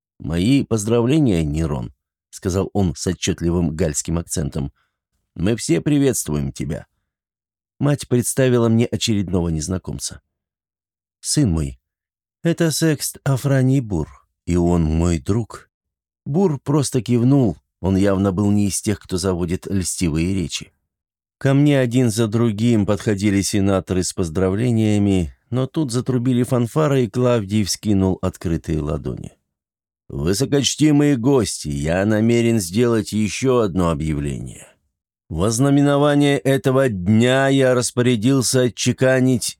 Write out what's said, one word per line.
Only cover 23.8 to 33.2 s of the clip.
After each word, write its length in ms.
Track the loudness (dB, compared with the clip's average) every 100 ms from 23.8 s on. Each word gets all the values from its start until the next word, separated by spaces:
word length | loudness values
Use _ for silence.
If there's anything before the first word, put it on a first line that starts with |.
| 0 -2
с 100 | -2
поздравлениями, 1200 | -4 -4 -2 -2 0 0 0 2 2 2 0 -2 -8 _
но 160 | -6 -4
тут 240 | -4 -4
затрубили 500 | -4 -2 -2 0 0
фанфары, 600 | 0 0 0 0 0 0
и 60 | 0
Клавдий 520 | 0 0 0 0 -2
вскинул 540 | -2 -2 0 2 2 0
открытые 560 | -4 -4 -4 -4 -4 -4
ладони. 540 | -4 -6 -6 -10 -12 -20 _ _ _ _ _ _ -14
«Высокочтимые 1040 | -4 -2 0 0 0 0 2 2 4 4 2
гости, 520 | 2 2 0 -4 -8
я 360 | -4 -2 0 0
намерен 540 | 2 2 2 2 0
сделать 540 | 0 0 2 0 -2
ещё 480 | -2